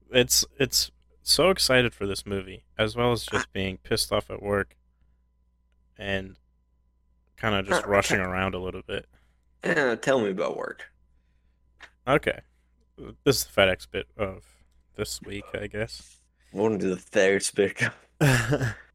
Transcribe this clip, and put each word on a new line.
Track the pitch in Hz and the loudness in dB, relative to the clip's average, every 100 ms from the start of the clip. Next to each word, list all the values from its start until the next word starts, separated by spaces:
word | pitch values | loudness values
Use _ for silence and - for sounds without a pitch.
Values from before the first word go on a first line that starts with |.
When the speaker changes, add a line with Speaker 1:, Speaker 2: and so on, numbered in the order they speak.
| _ | _
Speaker 1:
It's, | 123 123 - - - | 2 4 2 0 -2
it's | 135 - - - _ _ | 0 0 -2 -6 _ _
so | - - 170 | 0 4 4
excited | 190 - 127 120 | 4 4 4 2
for | - 101 | 0 -6
this | 95 - | -6 -6
movie, | 98 95 92 - - | -6 -6 -14 -10 -2
as | 107 113 | -2 2
well | 123 | 0
as | 117 - | 0 -2
just | - 120 | -4 -4
Speaker 2:
Ah. | |
Speaker 1:
being | 101 95 92 | -4 -4 -6
pissed | - 110 - | -4 -2 0
off | 107 - | -2 -4
at | 101 | -6
work | 101 101 98 _ _ _ _ _ _ _ _ _ _ _ _ - | -2 -2 -2 _ _ _ _ _ _ _ _ _ _ _ _ -10
and | 101 98 95 - _ _ _ _ _ _ _ _ _ - | -6 -4 -6 -16 _ _ _ _ _ _ _ _ _ -6
kinda | 113 101 | -2 -2
just | 95 90 | 0 -2
Speaker 2:
Ah, | - | 2
Speaker 1:
rushing | 101 - 110 | 2 2 0
Speaker 2:
okay. | 92 | 0
Speaker 1:
around | 92 95 | -2 -2
a | 92 | -2
little | 92 92 | -6 -8
bit. | - 98 - _ _ _ _ _ | -8 -10 -10 _ _ _ _ _
Speaker 2:
Yeah, | - 165 135 | -2 0 0
tell | 113 - 135 | 0 2 2
me | 104 | 2
about | 95 69 - | 0 -4 -4
work. | - - - _ _ _ _ _ _ _ _ _ - _ - | -8 -12 -18 _ _ _ _ _ _ _ _ _ -20 _ 0
Speaker 1:
Okay. | 143 - - - _ _ _ _ - - 110 | 0 0 -4 -8 _ _ _ _ -20 -18 -2
This | - 123 | 2 2
is | |
the | - - | 2 4
FedEx | 95 92 - | 4 2 -4
bit | 95 - - | -10 -10 -6
of | 101 92 - _ _ _ _ - | -6 -6 -18 _ _ _ _ -10
this | 107 - | -8 -8
week, | - 101 - | -12 -12 -10
I | 101 101 | -10 -8
guess. | 104 113 - - - _ _ _ | -6 -8 -10 -20 -20 _ _ _
Speaker 2:
We | 98 | -2
wanna | 113 104 | 0 0
do | 95 | -2
the | 90 | -4
FedEx | - 107 95 98 - | -2 2 4 4 0
bit. | - 98 - 113 - _ - | 0 0 0 -4 -4 _ 0
<laughs> | 147 123 113 143 127 - - | 2 4 2 0 -2 -6 -14